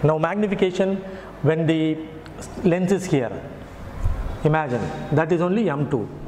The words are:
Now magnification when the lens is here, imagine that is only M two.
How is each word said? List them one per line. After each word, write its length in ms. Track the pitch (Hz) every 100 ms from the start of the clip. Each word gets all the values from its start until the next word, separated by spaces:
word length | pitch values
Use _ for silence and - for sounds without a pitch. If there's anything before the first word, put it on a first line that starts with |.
Now 140 | 147 156
magnification 840 | 165 202 214 196 190 180 190 196 - - - -
when 240 | 139 160 160
the 320 | 160 156 156 - - - - - -
lens 280 | 190 170 185
is 120 | 190
here, 280 | - 151 117 95 - - - - - - - - - -
imagine 380 | 156 156 151 120 101 - -
that 200 | 143 160
is 100 | 175
only 280 | 175 190 208
M 180 | 143 143
two. 180 | 127 101 -